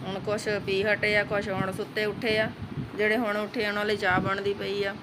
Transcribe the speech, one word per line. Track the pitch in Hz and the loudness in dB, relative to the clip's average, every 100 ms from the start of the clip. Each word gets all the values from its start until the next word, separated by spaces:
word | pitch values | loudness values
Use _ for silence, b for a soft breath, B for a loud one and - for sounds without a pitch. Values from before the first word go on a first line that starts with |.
ਹੁਣ | 180 190 | -4 -4
ਕੁਛ | 208 208 220 208 190 | -2 -2 0 -2 0
ਪੀ | 190 | 2
ਹਟੇ | 208 202 214 208 | 2 2 4 2
ਆ, | |
ਕੁਛ | 202 208 208 | 2 -2 -2
ਹੁਣ | 190 190 | 0 0
ਸੁੱਤੇ | 190 208 - 214 | -2 -4 -2 -2
ਉੱਠੇ | 202 240 214 | 0 0 2
ਆ। | 214 - - - - 196 | 0 -2 -8 -8 -8 0
ਜਿਹੜੇ | 214 220 | 2 2
ਹੁਣ | 226 208 | 2 -2
ਉੱਠੇ | 208 247 208 | -2 -2 -2
ਆ, | |
ਉਹਨਾਂ | 208 208 | 0 0
ਲਈ | 208 | 2
ਚਾਹ | 202 185 | 4 4
ਬਣਦੀ | 190 196 196 | 2 0 0
ਪਈ | 202 196 202 | -2 -2 -2
ਆ। | 196 208 | -2 -4